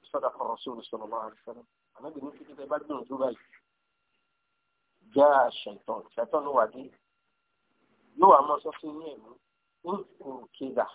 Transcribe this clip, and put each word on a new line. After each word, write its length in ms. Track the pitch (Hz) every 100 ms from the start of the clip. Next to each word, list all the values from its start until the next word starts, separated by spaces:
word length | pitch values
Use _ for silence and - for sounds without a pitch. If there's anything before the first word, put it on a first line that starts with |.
صدق 300 | _ 143 127
الرسول 420 | - 113 113 - 117
صلى 260 | - 113
الله 140 | 110 113
عليه 160 | 110
وسلم. 300 | 104 - 120 120 _ _
Ànábì 260 | - 143 151
ní 100 | 143
kí 120 | 139
tẹ́ 220 | - 139 135
bá 100 | 151
gbìyànjú 400 | 151 139 117 131
báyìí. 200 | 131 117 _ - _ _ _ _ _ _ _ _ _ _ _ _ _ _ 202
Já 320 | 131 147 143 120
ṣẹ̀tàn, 540 | - 107 101 - 113
ṣẹ̀tàn 380 | - - 117 156
ló 100 | 143
wà 140 | 131 110
dé. 240 | 123 - _ _ _ _ _ _ _ _ _ _ _ _ 139
Yóò 120 | 190
wá 120 | 151
máa 180 | 117 147
sọ 120 | 156
fún 200 | - 156
yín 180 | 151 160
ẹ̀mí, 220 | 127 110 123 _ _ _ _
ń 180 | 170 196 -
kú 360 | _ 135 127 113
kéda. 360 | _ 135 117 104